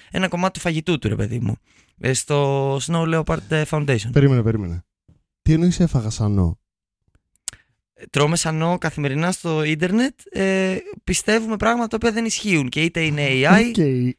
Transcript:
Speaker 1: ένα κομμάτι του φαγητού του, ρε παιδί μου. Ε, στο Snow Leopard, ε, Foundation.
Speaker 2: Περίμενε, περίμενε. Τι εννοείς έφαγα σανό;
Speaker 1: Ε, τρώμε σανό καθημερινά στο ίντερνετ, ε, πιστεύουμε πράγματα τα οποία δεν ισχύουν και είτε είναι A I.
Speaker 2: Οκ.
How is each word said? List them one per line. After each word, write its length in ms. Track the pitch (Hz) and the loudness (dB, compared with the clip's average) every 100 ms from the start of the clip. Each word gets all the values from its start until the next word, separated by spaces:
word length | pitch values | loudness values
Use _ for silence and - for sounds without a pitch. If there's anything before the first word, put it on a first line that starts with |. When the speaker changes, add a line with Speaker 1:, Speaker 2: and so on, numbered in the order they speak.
| - | -8
Speaker 1:
ένα 160 | 185 185 | -4 -4
κομμάτι 260 | 175 185 | -2 -4
του 60 | - | -2
φαγητού 380 | 175 160 170 156 | -4 -2 -2 -2
του, 80 | 104 | -2
ρε 80 | 104 | -2
παιδί 240 | 104 117 | -4 -4
μου. 160 | 110 113 _ _ _ - | -4 -6 _ _ _ -6
Ε, 100 | 123 | -2
στο 640 | 131 - 143 139 139 139 135 | -2 0 0 2 0 -2 -2
Snow 260 | 131 170 165 165 | -2 -2 0 -2
Leopard, 140 | 151 160 - | -2 -4 -2
ε, 120 | 156 151 | -2 0
Foundation. 400 | 156 143 120 110 | -2 0 0 2
Speaker 2:
Περίμενε, 320 | 131 139 123 | 4 4 4
περίμενε. 400 | 110 110 90 85 - _ _ _ _ _ | 2 0 -4 -8 -10 _ _ _ _ _
Τι 120 | - | 2
εννοείς 260 | 160 180 170 | 4 4 2
έφαγα 300 | 170 131 110 | 0 0 -2
σανό; 500 | - 104 101 85 - _ _ _ _ _ _ _ _ - - _ _ _ | -2 0 2 0 -2 _ _ _ _ _ _ _ _ -16 -16 _ _ _
Speaker 1:
Ε, 100 | _ - | _ -4
τρώμε 260 | 139 151 165 | 2 2 2
σανό 420 | 160 156 165 180 | 0 0 0 0
καθημερινά 540 | 160 151 143 139 170 | -2 -4 -2 0 -2
στο 320 | 185 170 156 | -2 -2 -2
ίντερνετ, 500 | 151 156 175 214 269 - - | 0 0 0 2 0 -4 -12
ε, 480 | - 190 190 190 185 370 - | -2 0 0 0 -2 -8 -12
πιστεύουμε 540 | - 180 - 220 220 208 | -4 -4 0 0 0 -2
πράγματα 300 | 214 240 226 | 0 0 -2
τα 80 | 214 | -2
οποία 160 | 233 | 0
δεν 140 | 220 226 | 0 -2
ισχύουν 440 | - 208 165 127 | -4 0 0 0
και 120 | 143 | 0
είτε 180 | 165 170 160 | -2 0 -2
είναι 220 | 147 143 | 0 0
A 160 | 131 143 | 2 6
I. 180 | 202 240 | 6 4
Speaker 2:
Οκ. 460 | 220 147 127 123 | 2 0 2 -2